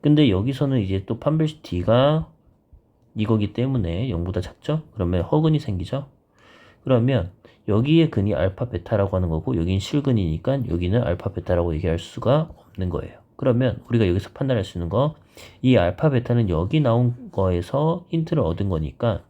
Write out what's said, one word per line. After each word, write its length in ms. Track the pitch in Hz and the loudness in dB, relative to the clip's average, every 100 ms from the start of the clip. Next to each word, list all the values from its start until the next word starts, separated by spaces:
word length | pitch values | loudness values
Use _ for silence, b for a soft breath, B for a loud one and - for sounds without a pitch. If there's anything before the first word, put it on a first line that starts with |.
근데 280 | 147 151 143 | 4 4 6
여기서는 520 | 92 113 135 143 131 | 4 0 -2 0 0
이제 220 | 95 98 95 | 0 -2 -4
또 140 | 113 | -6
판별식 440 | - 156 156 - | -2 0 -2 -4
D가 680 | - 90 90 117 139 156 160 _ _ _ _ - _ _ _ - | -6 -4 2 4 4 2 -4 _ _ _ _ -20 _ _ _ -4
이거기 380 | 107 110 101 | 0 2 0
때문에 560 | - 131 131 87 85 131 | -2 -2 0 -2 -4 -4
영보다 320 | 82 87 92 | -4 -4 -4
작죠? 420 | 90 - - 156 - | -6 -10 -4 -4 -6
그러면 280 | - 87 90 | -4 -2 0
허근이 360 | 85 151 160 156 | 0 0 2 0
생기죠? 480 | - 92 90 135 139 _ _ b b b b b | -2 -6 -4 -8 -8 _ _ b b b b b
그러면 480 | - 123 123 127 87 - b b - | 0 2 4 0 -2 -10 b b 0
여기에 420 | 104 135 160 156 | 2 4 4 4
근이 260 | 110 101 76 | 2 0 0
알파, 340 | 95 - 120 | 0 -2 -6
베타라고 460 | 87 - 107 98 92 | -6 -2 0 0 0
하는 140 | 90 | 0
거고 260 | 80 101 113 | -2 -2 -2
여긴 240 | 85 95 | 0 -2
실근이니까 880 | - 147 139 117 87 78 - 139 120 | 0 -2 2 0 0 -2 -2 -2 -2
여기는 340 | 85 87 113 | -2 0 0
알파, 300 | 120 87 101 | 0 -2 -4
베타라고 440 | 92 85 90 85 78 | -8 -2 0 0 -2
얘기할 220 | 85 85 | -2 -2
수가 540 | - - 107 143 156 - | -4 -4 0 2 0 -10
없는 320 | - - 92 | -18 -6 -4
거예요. 280 | 80 - - _ - | -4 -8 -18 _ -4
그러면 440 | 135 120 127 117 - | 0 2 0 -2 -2
우리가 200 | 120 98 | 0 2
여기서 240 | 90 - | 0 -4
판단할 300 | - 135 120 | -6 -2 -2
수 140 | 92 90 | -2 -6
있는 120 | 85 | -4
거, 260 | 98 147 - B B B B | 0 -2 -4 B B B B
이 160 | 127 120 | 4 4
알파, 320 | 87 - 156 | 4 2 0
베타는 400 | 131 120 120 107 | 0 0 0 2
여기 320 | 80 90 156 | 0 0 0
나온 500 | 135 117 123 120 240 | 2 2 2 -2 -8
거에서 720 | - 95 87 87 135 156 175 - | -2 0 0 -2 -2 -2 -2 -4
힌트를 340 | 165 160 160 | -4 -2 0
얻은 260 | 85 82 101 | 0 -2 -2
거니까 540 | 85 76 - 117 90 | -2 -4 -4 -4 -4